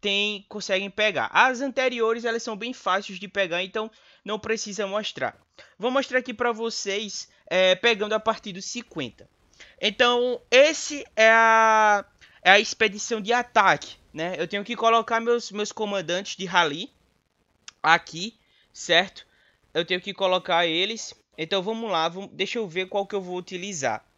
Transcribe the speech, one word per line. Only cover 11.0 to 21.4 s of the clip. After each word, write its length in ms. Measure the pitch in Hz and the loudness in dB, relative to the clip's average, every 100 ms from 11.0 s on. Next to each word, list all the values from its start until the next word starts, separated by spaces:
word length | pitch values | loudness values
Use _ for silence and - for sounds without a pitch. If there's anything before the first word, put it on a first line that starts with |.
| - - | -10 4
é 140 | 220 | 6
a, 760 | 226 226 226 220 220 214 208 196 _ - _ | 8 6 6 6 6 6 4 0 _ -20 _
é 80 | 175 | 6
a 100 | 196 | 6
expedição 600 | 220 - 220 202 - 226 | 4 0 -2 -2 -6 -6
de 120 | 196 | 0
ataque, 640 | 240 233 - 196 151 - - _ | -2 2 4 4 4 -2 -20 _
né? 220 | 151 165 170 | -8 -6 -4
Eu 80 | 175 | -4
tenho 160 | 202 | -6
que 140 | 202 240 | -6 0
colocar 420 | 226 226 226 226 | 2 2 2 -4
meus, 320 | 226 240 - | 0 -2 -2
meus 220 | 196 208 | -8 -8
comandantes 640 | - 214 202 165 175 202 - | -6 -4 -4 -4 -6 -6 -10
de 80 | |
rally 480 | 190 180 165 147 220 _ _ _ _ _ _ _ - _ | 0 2 2 0 -10 _ _ _ _ _ _ _ -20 _
aqui, 560 | 156 170 - 160 196 _ _ _ _ | 2 2 2 -10 -10 _ _ _ _
certo? 540 | - - 170 190 - - _ _ _ _ | -18 2 2 2 -8 -20 _ _ _ _
Eu 100 | 160 | -4
tenho 160 | 170 185 | -2 -4
que 120 | 196 | -4
colocar 540 | 190 185 185 170 170 175 | -4 0 0 0 0 2
eles. 480 | 160 196 220 - - _ | 0 -2 -4 -12 -16 _
Então, 260 | - | -12